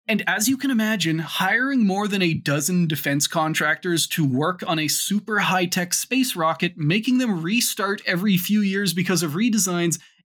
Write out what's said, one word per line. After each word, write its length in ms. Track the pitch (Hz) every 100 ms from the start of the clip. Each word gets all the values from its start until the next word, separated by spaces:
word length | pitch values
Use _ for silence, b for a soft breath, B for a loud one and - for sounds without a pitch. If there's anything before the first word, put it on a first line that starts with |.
| -
And 160 | 214 170
as 220 | 190 220
you 100 | 269
can 120 | 277
imagine, 480 | 233 220 220 165 160
hiring 680 | 151 - 190 220 269 269 202
more 200 | 196 208
than 120 | 196
a 120 | 180
dozen 520 | 147 - 147 151 180 170
defense 400 | 156 147 143 -
contractors 800 | 170 156 151 156 156 180 165 -
to 160 | -
work 380 | 143 123 160 180 175
on 120 | 156
a 80 | 151
super 520 | - - 202 - 208
high-tech 560 | 175 185 180 185 175
space 420 | - - 262 254 175
rocket, 400 | 160 160 175 175
making 420 | 147 202 220 254
them 240 | 247 175
restart 600 | 160 240 240 - 196 208 -
every 300 | 175 214 180
few 240 | 180 214
years 320 | 196 196 202
because 300 | 165 180 175
of 100 | 165
redesigns, 640 | 156 240 208 180 175 170 - B B